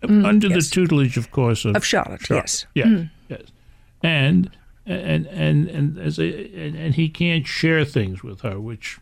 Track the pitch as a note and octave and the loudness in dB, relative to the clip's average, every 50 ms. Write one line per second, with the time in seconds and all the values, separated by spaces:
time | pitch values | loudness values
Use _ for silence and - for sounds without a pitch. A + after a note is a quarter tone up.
0 | - - G#3 G#3 G3 G3+ G#3 G#3+ G#3 G3 F3 F3+ D#3+ - - F#3+ F3+ D#3+ D#3+ C#3+ | 0 4 4 6 6 6 6 4 4 4 2 2 0 0 2 0 2 4 4 2
1 | C#3 B2 B2 B2 A2+ - - C#3+ B2+ A#2 A2+ - - A2 G#2 - - - - G3 | 2 2 0 -2 -4 -2 -2 0 2 2 2 0 0 0 0 0 0 0 0 0
2 | - - F#2 - - - - - - - - - - - - D3 B2+ A3+ G#3+ F3+ | -2 -2 -8 -10 -4 -2 -2 -2 -2 -2 -6 -6 -6 -4 -2 2 4 4 4 4
3 | E3 D#3 - _ _ - B2+ - - - _ _ _ _ - _ - _ _ - | 0 -6 -12 _ _ -16 -16 -16 -16 -20 _ _ _ _ -20 _ -20 _ _ -4
4 | - E3+ D#3+ C#3+ C3+ C#3+ F3 F3+ F3+ - - - - - - - - G3+ F3+ - | -2 0 2 2 2 4 4 4 2 0 -4 -16 -20 -20 -20 -18 -10 -8 -6 -6
5 | - D#3+ - - D#3 - F#3+ E3+ D#3 D3+ D3+ D3 D#3 - - D3+ C#3+ D3 D#3 - | -2 -2 -2 -2 -2 -4 -4 -2 0 2 2 2 0 0 -2 -2 -2 -2 -4 -4
6 | F3 D#3 - - D#2+ E3+ E3 - - - F#3+ F3+ D#2+ - - - E3 D#3+ C3 E3 | -6 -6 -4 -2 -2 -4 -4 -6 -12 -14 -12 -12 -10 -10 -10 -8 -4 -2 0 0
7 | E3 D#3+ - - E3+ F3 E3 D#3+ C3+ - - - - D#3+ D#3+ D#3+ D3 D3 - C3 | 0 0 0 -2 0 0 0 0 -2 -4 -4 -2 0 2 2 2 2 0 0 -2
8 | G#2 F#2 F#2+ F#2 - - F#2+ - - A2 F#2+ G2 G#2+ A#2 A#2 G#2+ - - - - | -2 -2 -6 -10 -12 -14 -14 -10 -8 -8 -8 -8 -10 -10 -12 -12 -12 -16 -16 -16